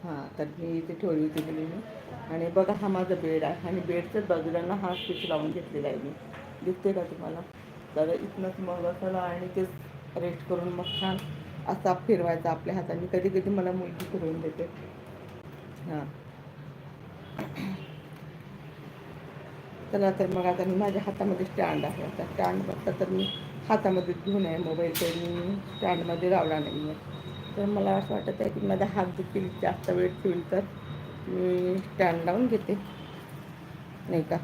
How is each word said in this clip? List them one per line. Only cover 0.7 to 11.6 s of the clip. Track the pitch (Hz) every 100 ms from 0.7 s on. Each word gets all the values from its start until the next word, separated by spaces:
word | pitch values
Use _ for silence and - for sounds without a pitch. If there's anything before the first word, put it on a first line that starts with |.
| 165
इथे | 160 170
ठेवली | 196 160
होती | 156 156
नेहमी. | 156 156 160 180 226 - - - -
आणि | 165 170
बघा, | 175 185
हा | 202 196
माझा | 185 185 180
बेड | 165 160
आहे | 151 170 165
आणि | 185
बेडच्याच | 170 175 170 214 185
बाजूला | 170 160 170
ना | 175
हा | 196 190
स्विच | 180 - 180 175
लावून | 160 151
घेतलेला | 175 160 151 143
आहे | -
मी. | 135 156 - - - - 180
दिसते | 185 202
का | 190
तुम्हाला? | 170 160 170 165 180 - - - - 151
तर | 156
इथनंच | 170 196 196 185 185
मग | 185 180 175
असं | 175 190 185
आणि | 180 175 180 190
तेच | 185 - - - - -
रेस्ट | 175 170 -
करून | 175 175
मग | 175 180 -
छान | 190 190 - - - -